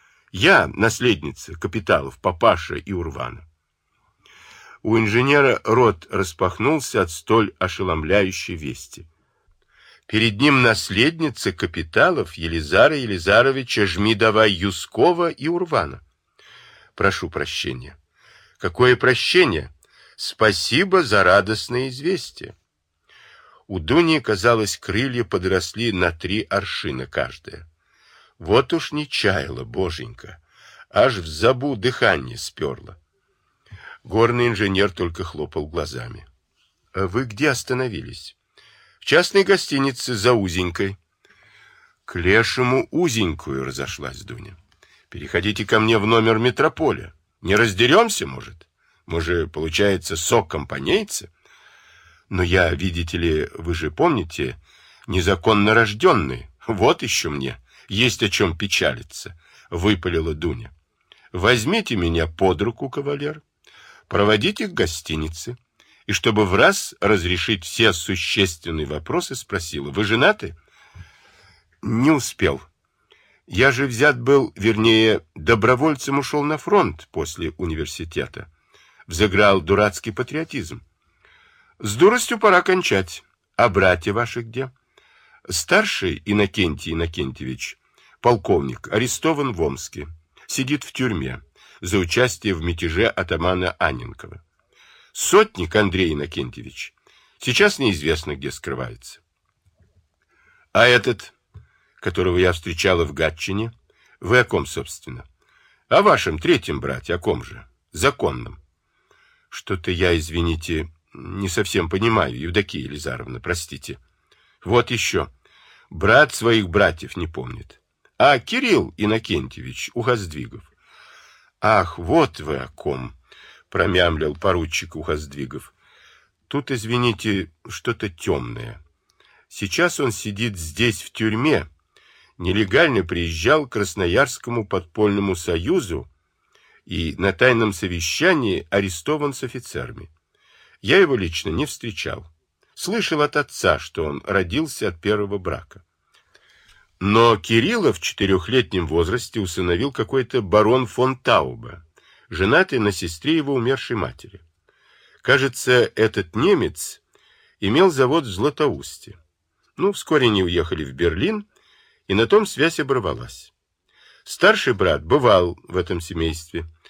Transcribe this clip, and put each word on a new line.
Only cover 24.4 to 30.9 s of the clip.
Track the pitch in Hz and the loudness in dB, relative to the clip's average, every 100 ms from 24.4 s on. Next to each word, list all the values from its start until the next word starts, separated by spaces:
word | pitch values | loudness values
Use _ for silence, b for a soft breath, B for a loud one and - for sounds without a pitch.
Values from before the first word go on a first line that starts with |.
| 117 117 104 - | 4 4 2 -4
крылья | - 98 135 120 | -4 -2 -2 -2
подросли | 104 98 90 92 - 104 117 | -2 -2 0 0 -2 -4 -2
на | 95 87 | 0 0
три | 85 87 104 | -2 -6 -4
аршина | - 98 95 - - 65 64 | -2 -4 -4 -8 -6 -8 -8
каждое. | - 64 - - - 80 _ b b b b b b | -6 -6 -8 -18 -20 -20 _ b b b b b b
Вот | 80 113 131 | 0 2 2
уж | 165 - | -2 -4
не | 156 147 | -8 -6
чаяла, | - 104 90 69 64 | -2 0 0 -2 -8
боженька. | 58 60 92 80 58 58 - - b b b b | -10 -4 -4 -4 -12 -16 -20 -20 b b b b
Аж | b | b